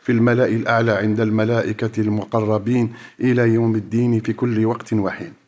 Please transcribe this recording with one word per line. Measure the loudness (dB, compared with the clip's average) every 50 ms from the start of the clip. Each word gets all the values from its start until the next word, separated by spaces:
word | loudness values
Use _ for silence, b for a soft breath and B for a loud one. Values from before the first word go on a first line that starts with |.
في | _ 0
الملأ | 2 4 4 4 4 2 2
الأعلى | 2 0 -2 0 0 0 2 2 2
عند | 0 0 0 0 0 0
الملائكة | 0 0 0 0 0 0 0 0 0 -2 -4 -4 -4 -4 -2 -2
المقربين | -2 0 -2 -2 -4 -2 -2 -2 0 0 0 0 0 0 0 0 0 -2 -4 B B B B B
إلى | 0 0 2 2
يوم | 2 2 2 2 2 2 0
الدين | -2 -4 -2 -2 0 2 2 0 0
في | 0 -4 -4
كل | -2 -2 0 0 0 0
وقت | 0 0 -4 -4 -2 -2
وحين. | 0 0 -2 -4 -6 -12 -14 -14 _ _